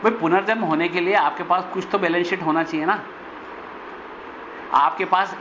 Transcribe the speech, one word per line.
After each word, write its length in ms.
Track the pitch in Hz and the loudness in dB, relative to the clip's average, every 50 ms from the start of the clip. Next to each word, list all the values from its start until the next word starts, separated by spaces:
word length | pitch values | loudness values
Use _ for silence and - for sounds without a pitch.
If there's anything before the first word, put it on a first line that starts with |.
| - | 4
भाई, 80 | 214 | 2
पुनर्जन्म 520 | 220 - 165 160 165 185 190 202 220 226 214 | 2 4 2 4 4 4 4 2 0 0 2
होने 260 | 165 156 151 170 170 | 0 2 2 2 0
के 100 | 170 180 | 0 0
लिए 140 | 175 180 202 | 2 4 4
आपके 300 | 202 160 147 - - 180 | 4 4 4 0 -2 -2
पास 220 | 170 175 185 180 180 - | 0 0 0 0 -2 -6
कुछ 140 | 190 185 - | -6 -4 -2
तो 80 | - 202 | 0 2
बैलेंस 300 | 190 170 165 175 175 175 | 2 2 2 2 2 0
शीट 120 | 196 175 | -2 -2
होना 220 | 165 156 151 165 165 | 0 0 2 2 0
चाहिए 220 | 156 - 156 151 | 0 -2 -2 0
ना। 140 | 165 208 202 - - - - - - - - - - - - - - - - - - - - - - - - - - - - - - - - - - - | 0 0 0 -2 -10 -14 -14 -14 -16 -16 -14 -14 -14 -14 -14 -14 -14 -14 -14 -14 -14 -14 -14 -16 -16 -16 -16 -16 -16 -14 -14 -14 -14 -14 -14 -8 2 4
आपके 320 | 131 143 156 - - 190 | 6 6 4 4 0 0
पास 320 | 165 - 180 196 190 190 - | 2 2 2 2 0 -2 -4